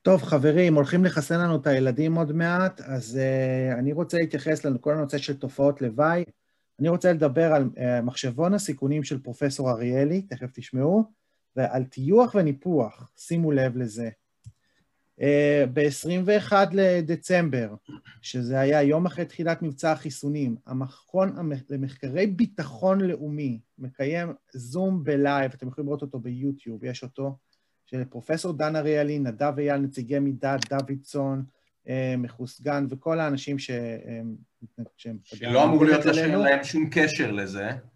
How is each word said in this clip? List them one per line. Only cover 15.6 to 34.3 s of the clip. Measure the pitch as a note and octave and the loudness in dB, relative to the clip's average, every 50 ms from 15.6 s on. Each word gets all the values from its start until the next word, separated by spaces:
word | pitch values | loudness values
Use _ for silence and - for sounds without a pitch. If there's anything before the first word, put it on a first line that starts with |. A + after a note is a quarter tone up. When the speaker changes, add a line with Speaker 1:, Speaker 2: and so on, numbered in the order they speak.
| C#3 B2+ B2 | 2 2 2
Speaker 1:
בעשרים | D#3 D3 D3+ C#3+ - - D#3 F3 F#3 F#3 | 2 2 2 0 -2 -4 -2 -2 0 2
ואחד | F#3+ G#3 G#3 G3+ - G#3 G3 G3 E3 F3 | 4 2 2 2 4 4 4 4 4 4
לדצמבר, | G3 F#3+ F#3 F3+ F3 E3 D3+ E3+ D#3+ - - F3+ F3 E3+ D#3 B2+ B2 A2+ G#2 G#2 G#2+ _ - - - _ - - - | 4 4 4 4 2 0 -2 -4 -4 0 2 2 2 2 2 0 -2 -4 -4 -8 -14 _ -20 -20 -20 _ -20 -20 -18
שזה | - - - B2+ A#2+ A#2+ C3 C3+ | -16 -8 -6 -4 -4 0 0 2
היה | C3+ C#3 D3+ D3+ C#3+ | 4 4 4 4 4
יום | C#3 D3+ D#3+ F3+ | 4 4 2 0
אחרי | F3+ - - E3+ | -2 -2 -4 -8
תחילת | D#3+ - - E3 E3 E3 E3 | -8 -6 -4 -2 -2 -2 -2
מבצע | F3 D#3 C3+ - - D#3+ | -4 -8 -6 -2 0 -2
החיסונים, | D#3 C#3+ - D#3 C3+ - - C#3+ D3 D3+ C#3 A#2+ A2+ - _ | -2 0 -4 -10 -10 -6 -6 -4 -2 -2 -2 -4 -4 -6 _
המכון | - B2+ C3 C3 B2+ - - _ _ - F#3 F#3+ G3 - | -8 -6 -6 -6 -6 -10 -20 _ _ 0 0 0 0 -2
המ-, | F3 E3+ D3+ C#3+ C3 C3 - | -6 -6 -6 -6 -6 -8 -8
למחקרי | C#3+ C3+ C3+ C3 - _ - C3 C3 E3+ G3+ | -6 -6 -6 -8 -8 _ -10 -6 -2 0 0
ביטחון | G#3 F#3 E3+ A#3 - - - D3+ - - - F3+ F#3+ F#3+ G3 | 0 2 0 -2 -2 -2 -10 -10 -10 -8 -2 0 2 2 2
לאומי | F#3+ F3+ E3+ - D3+ D3+ D3 D3+ D3 C3 A#2 A2 _ _ _ - | 2 0 -2 -4 -6 -8 -6 -4 -4 -4 -4 -6 _ _ _ -14
מקיים | C3 C3 C3 - C3+ C#3+ D#3+ E3+ F3 E3+ - _ _ _ _ | -14 -14 -6 -4 -4 -2 -2 -4 -4 -6 -8 _ _ _ _
זום | C3+ A#2+ B2 B2+ F3+ F#3+ F#3+ F#3+ F3+ C#3 | -16 -14 -8 -4 -2 0 0 0 0 0
בלייב, | D3+ D3 C#3 C#3+ C#3+ C#3+ C#3 C3+ C3 C3 | 0 2 2 2 2 2 2 0 -2 -4
אתם | - C3 | -8 -12
יכולים | B2+ B2+ - C#3+ | -10 -8 -8 -6
לראות | C#3 D3 C#3 | -6 -4 -6
אותו | C#3+ C#3 C3+ B2 | -6 -8 -10 -10
ביוטיוב, | A2+ B2 B2 B2+ C3+ C#3+ C#3 C#3 _ A#2 A2+ G#2 B2+ | -8 -8 -8 -4 -4 -4 -6 -6 _ -14 -12 -10 -8
יש | B2+ A#2+ - C3 | -10 -8 -8 -12
אותו, | B2+ _ - C3+ C#3 C3+ C3 _ _ _ _ _ _ _ _ _ | -14 _ -6 -6 -6 -6 _ _ _ _ _ _ _ _ _ _
של | _ B2+ B2+ B2+ | _ -6 -6 -6
פרופסור | C3 - B2 A#2+ - D#3+ E3 - F3+ E3 | -6 -10 -14 -4 -4 -4 -2 -2 -6 -4
דן | C3+ D#3 D3+ D#3 | -2 -2 0 0
אריאלי, | D#3 C#3+ D#3 D3+ D3 D3 D3 D3+ D3 | 0 0 2 2 2 2 0 0 -2
נדב | C#3 B2 A2 G#2 C#3 D3 C#3+ C#3+ | -2 -4 -2 -2 -2 -2 0 0
אייל, | D3 C#3+ C#3+ C#3 | 0 0 0 0
נציגי | C#3 C3+ C3+ C3 A#2+ A#2 C#3+ C#3 | -2 -4 -4 -8 -6 -2 -2 0
מידע, | C#3 C#3 C3+ - - C3+ C#3 C3+ C3+ - | 0 0 -2 -2 -2 -2 -2 -2 -2 -4
דוידסון, | C#3 C#3 C3 C3 C#3 C3+ C#3 - - C#3+ C#3 C3+ C3+ C3+ C3 C3 _ _ _ _ _ _ _ | -4 -4 -4 -6 -8 -10 -10 -8 -6 -4 -4 -4 -4 -6 -8 -10 _ _ _ _ _ _ _
אה, | A#2+ B2+ C3 C3 C3 B2+ | -8 -6 -4 -4 -2 -4
מחוסגן, | B2+ A#2+ A#2 - - B2+ B2 - - B2 D3 C#3+ C#3+ C#3 B2+ | -4 -6 -6 -8 -12 -12 -12 -12 -8 -6 -4 -2 -2 -2 -4
וכל | C3+ C3+ _ D#3+ E3 E3 | -6 -6 _ -2 -2 0
האנשים | D#3+ D3+ C#3 C3+ - C#3+ C#3+ C3+ | 0 -2 -2 -4 -4 -6 -6 -6
ש-, | C3+ - | -6 -6
אה, | B2 A#2+ A#2+ A#2 A2+ - - - A#2 A#2 A2+ A2+ | -6 -6 -6 -6 -8 -10 -10 -12 -10 -10 -10 -10